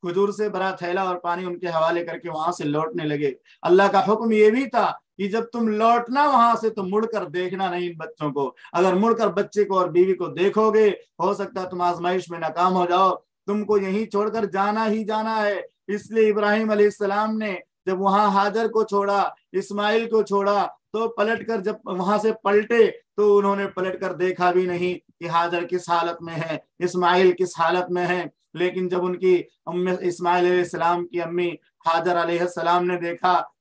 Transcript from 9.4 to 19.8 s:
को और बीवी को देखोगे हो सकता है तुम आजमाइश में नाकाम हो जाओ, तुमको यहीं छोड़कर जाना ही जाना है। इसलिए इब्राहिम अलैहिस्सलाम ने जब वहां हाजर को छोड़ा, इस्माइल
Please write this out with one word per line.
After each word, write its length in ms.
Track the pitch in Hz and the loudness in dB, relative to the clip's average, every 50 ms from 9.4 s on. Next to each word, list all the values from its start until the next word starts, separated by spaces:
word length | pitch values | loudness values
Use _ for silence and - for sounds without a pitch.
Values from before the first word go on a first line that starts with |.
| 202 202 - 208 208 | -4 -2 0 -2 0
को 140 | 175 190 185 | 2 2 0
और 120 | 180 175 | 0 2
बीवी 220 | 151 175 180 190 190 | 4 2 4 4 2
को 140 | 175 180 | -2 -2
देखोगे 600 | 165 139 151 180 196 - 208 220 220 208 220 220 208 180 - - _ _ _ 170 | -8 -2 0 0 2 2 2 2 4 4 4 4 4 2 0 -10 _ _ _ 0
हो 120 | 190 202 | 0 0
सकता 260 | 190 202 - - 190 | -2 -6 -8 -6 -8
है 100 | 185 185 | -8 -8
तुम 120 | 185 180 175 | -4 0 0
आजमाइश 480 | 175 175 160 170 180 185 190 175 170 | 0 0 0 -2 0 0 -2 -4 -6
में 80 | 170 165 | -10 -6
नाकाम 340 | 165 156 156 165 175 185 185 | -6 -6 -2 0 2 2 2
हो 140 | 185 180 | 2 2
जाओ, 280 | 175 175 185 190 185 175 - _ _ _ _ _ | 2 2 2 4 2 2 -2 _ _ _ _ _
तुमको 320 | - 202 214 208 202 214 202 | -4 -4 -4 0 2 2 2
यहीं 280 | 196 190 190 208 226 | 2 0 -2 -2 -4
छोड़कर 400 | 214 - 202 208 214 202 226 214 | -2 -2 -2 -2 0 -2 -2 -4
जाना 380 | 190 165 196 196 208 214 220 226 | -2 -2 0 0 0 0 0 0
ही 200 | 220 214 220 220 | 0 0 -2 -2
जाना 300 | 190 220 214 220 226 220 | -2 -2 -2 -2 -2 -2
है। 340 | 220 208 208 202 180 - - _ _ _ - | 0 0 0 -2 -2 -6 -12 _ _ _ -6
इसलिए 400 | 202 208 - - 208 226 220 214 | -6 -6 -6 -2 2 4 4 4
इब्राहिम 440 | 202 208 208 208 208 220 220 214 214 | 4 2 2 2 2 2 2 0 2
अलैहिस्सलाम 640 | 208 208 208 202 - 208 196 196 208 214 220 220 | 4 4 2 2 0 -2 -2 0 0 0 -2 -2
ने 260 | 220 214 208 185 170 - _ _ _ _ | -4 -4 -6 -6 -8 -10 _ _ _ _
जब 120 | 185 190 185 | -4 -4 0
वहां 320 | 196 196 190 202 214 208 | 2 2 4 4 4 4
हाजर 380 | 190 202 196 208 196 220 233 214 | 4 2 2 2 0 0 -2 0
को 160 | 220 220 214 | 0 0 0
छोड़ा, 500 | 214 196 202 202 202 202 202 190 156 - _ _ _ - | 0 0 -2 0 2 2 0 0 -2 -4 _ _ _ -6
इस्माइल 520 | 185 196 - 202 208 | -6 -6 -4 -6 -2